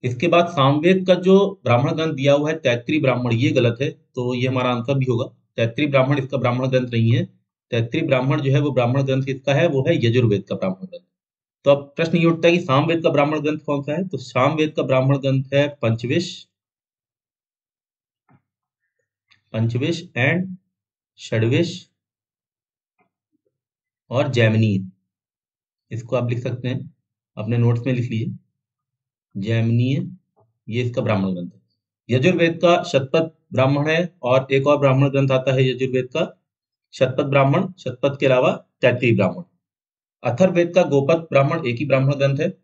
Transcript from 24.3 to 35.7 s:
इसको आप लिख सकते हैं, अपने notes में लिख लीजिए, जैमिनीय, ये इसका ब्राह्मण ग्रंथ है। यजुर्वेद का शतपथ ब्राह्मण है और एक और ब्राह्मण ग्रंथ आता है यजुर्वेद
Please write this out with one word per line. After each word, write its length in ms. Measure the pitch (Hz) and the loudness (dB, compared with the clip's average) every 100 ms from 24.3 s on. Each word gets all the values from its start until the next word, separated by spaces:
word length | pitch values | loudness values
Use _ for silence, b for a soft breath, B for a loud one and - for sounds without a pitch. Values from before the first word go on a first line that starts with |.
| 120 110 110 113 95 95 _ _ _ _ _ _ _ _ _ _ | 2 2 4 2 0 -4 _ _ _ _ _ _ _ _ _ _
इसको 240 | 113 - 127 | -14 -6 -4
आप 140 | 120 | -4
लिख 100 | 117 | -6
सकते 280 | 127 123 123 | -6 -8 -6
हैं, 300 | 127 - _ _ _ _ - | -8 -10 _ _ _ _ -12
अपने 200 | - 120 | -4 0
notes 280 | 120 117 - | 2 0 -2
में 80 | |
लिख 180 | 123 117 | -2 -2
लीजिए, 260 | 113 117 - _ _ _ _ _ _ _ _ _ - | -4 -6 -10 _ _ _ _ _ _ _ _ _ -10
जैमिनीय, 720 | 98 113 113 117 123 151 185 - _ _ _ _ - | -4 -2 0 0 0 -2 -4 -12 _ _ _ _ -8
ये 140 | 113 | -4
इसका 180 | 120 127 | -4 -4
ब्राह्मण 320 | 113 101 95 | -2 0 0
ग्रंथ 160 | 90 90 _ | -4 -8 _
है। 60 | _ _ _ _ _ | _ _ _ _ _
यजुर्वेद 500 | 127 170 175 165 165 | 2 2 4 0 2
का 220 | - - | 2 2
शतपथ 500 | - 139 - - - _ _ | 2 -2 0 -2 -2 _ _
ब्राह्मण 360 | - 135 143 147 | 0 2 2 0
है 260 | 160 175 _ | 0 -2 _
और 240 | 123 127 131 | 0 0 2
एक 160 | 135 139 | 0 2
और 100 | 143 | 4
ब्राह्मण 320 | 135 131 139 | 4 4 4
ग्रंथ 200 | 139 135 | 2 2
आता 220 | 131 - | 2 0
है 160 | 131 | 2
यजुर्वेद 360 | 131 | 2